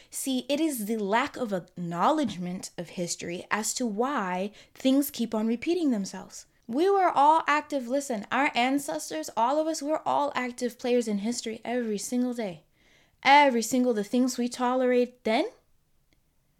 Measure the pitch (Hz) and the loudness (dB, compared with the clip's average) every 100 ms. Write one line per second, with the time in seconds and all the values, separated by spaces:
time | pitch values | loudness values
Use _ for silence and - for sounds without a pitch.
0 | - - 269 254 247 294 320 254 208 226 | -14 -8 -4 -4 -2 0 0 -2 -4 -2
1 | 196 220 285 - 233 190 - - 170 170 | 0 0 -2 -4 -4 -4 -6 -10 -6 0
2 | 214 311 254 180 175 180 - - 170 - | 2 2 -2 -4 -8 -8 -10 -12 -10 -6
3 | 175 - 175 175 - 202 214 - 247 202 | -6 -6 -8 -10 -4 -4 -2 -4 -4 -2
4 | 254 285 185 185 202 - - - 262 269 | -2 -2 -2 -4 -6 -10 -20 -2 2 4
5 | 285 - 226 220 226 233 311 349 302 220 | 2 -2 -2 0 0 0 -2 0 2 0
6 | 190 190 190 - - _ - 240 370 392 | -4 -10 -14 -18 -20 _ -6 2 4 4
7 | 359 - 285 320 - 294 294 285 233 277 | 4 6 6 6 4 0 0 -4 -2 -4
8 | 277 214 202 247 285 240 247 285 285 311 | -2 -6 -2 0 0 2 0 0 -2 -6
9 | - 311 311 - 233 302 311 320 285 311 | -6 -8 -4 0 2 2 0 -2 -2 -2
10 | - 262 277 - 247 240 247 233 254 247 | 0 0 0 -2 -6 -4 -6 -4 0 0
11 | 226 202 214 240 226 220 - 247 226 208 | 2 -2 -2 -4 -8 -10 -6 -4 -2 -4
12 | - 247 247 240 208 165 _ _ _ _ | -2 -2 -2 -4 -6 -8 _ _ _ _
13 | _ _ 262 285 285 233 220 254 247 214 | _ _ 6 8 8 4 0 0 2 0
14 | 202 247 254 247 240 240 247 254 254 247 | 0 2 2 0 -4 -2 0 2 4 4
15 | 247 - 214 226 427 - _ _ _ _ | 2 -2 -2 0 -2 -8 _ _ _ _
16 | _ _ _ _ _ | _ _ _ _ _